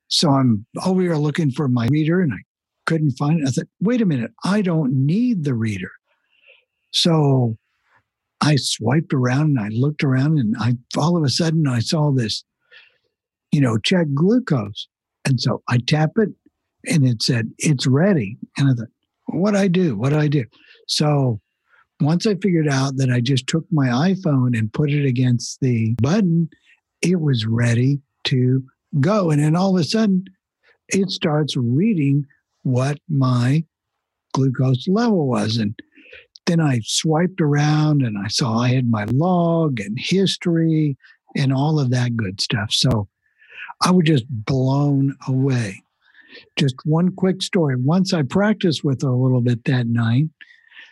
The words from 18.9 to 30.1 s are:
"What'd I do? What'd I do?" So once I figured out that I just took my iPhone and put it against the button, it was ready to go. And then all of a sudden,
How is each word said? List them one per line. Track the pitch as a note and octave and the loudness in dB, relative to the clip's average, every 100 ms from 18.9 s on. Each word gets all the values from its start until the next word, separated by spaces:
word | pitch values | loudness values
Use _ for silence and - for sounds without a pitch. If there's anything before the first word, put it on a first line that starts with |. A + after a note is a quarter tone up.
| _ _ _ - | _ _ _ -8
"What'd | D3+ G#3 G3+ | -2 0 2
I | G3 | 2
do? | F3+ F3 G2+ | 2 0 0
What'd | C3 D3+ | 0 0
I | D3+ | 2
do?" | D3 A2+ _ - - - | 0 -4 _ -20 -18 -6
So | - D3+ C#3+ C3 G#2 _ _ _ _ _ - | -2 0 2 0 -2 _ _ _ _ _ -2
once | C#3+ E3+ A3 | 0 2 0
I | F#3+ | 0
figured | G3+ E3 D3+ | 0 0 2
out | C3+ C3+ C3 | 0 -2 -2
that | C3 | 0
I | B2 | 0
just | A#2+ C3 - | 0 -2 -2
took | E3 - | -4 -2
my | D3+ C3 | 0 0
iPhone | A#2+ F#3 F#3+ E3 C3+ B2+ A#2 | 2 0 0 0 0 2 0
and | A2 | -2
put | - D3+ | -2 -2
it | D3 C#3 | 0 0
against | B2 B2+ A#2 - - | 0 2 0 -4 -4
the | C3 A#2 A2 A#2+ | -2 0 0 0
button, | C3+ G#3+ F3+ E3 D#3+ _ _ _ _ - | 0 2 2 0 -2 _ _ _ _ -4
it | E3+ F3+ | 0 0
was | D3+ A#2+ A2 | 0 0 0
ready | A2+ A#2+ A#2 C3 C#3 _ _ - | 0 2 2 2 0 _ _ -2
to | C3 B2+ C3 C3 _ - D3 | 2 2 0 -2 _ -6 0
go. | D#3 G#3+ E3+ | 2 2 2
And | D3 | 2
then | D3+ E3+ | 2 2
all | G3 F#3 | 2 2
of | |
a | C#3 | 0
sudden, | A3 A3 | 0 2